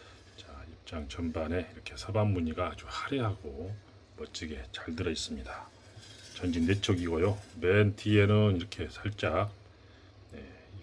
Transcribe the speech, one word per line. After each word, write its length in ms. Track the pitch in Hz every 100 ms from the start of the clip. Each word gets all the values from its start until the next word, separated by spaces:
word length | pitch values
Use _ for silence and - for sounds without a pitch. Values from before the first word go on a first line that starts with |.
| - - - -
자, 100 | - - -
입장 360 | - - 80 73
전반에 600 | - 85 82 78 90 85
이렇게 220 | - - -
서반 360 | - 107 104
무늬가 360 | 92 80 78 87
아주 160 | - -
화려하고 840 | - - 139 113 101 - 67 92 104 - - - -
멋지게 480 | 76 - 80 73 -
잘 240 | - - 82
들어있습니다. 720 | 90 80 - 69 - - - - - - - - -
전진 320 | - 90 85 82
내촉이고요. 720 | 101 - 95 87 80 95 101 - -
맨 360 | 87 101 101 101
뒤에는 600 | 104 104 101 107 107 92
이렇게 320 | 85 - 78
살짝, 640 | - 107 104 92 80 104 - - - - - - - -
네, 60 | - 69 - -
이 40 | 98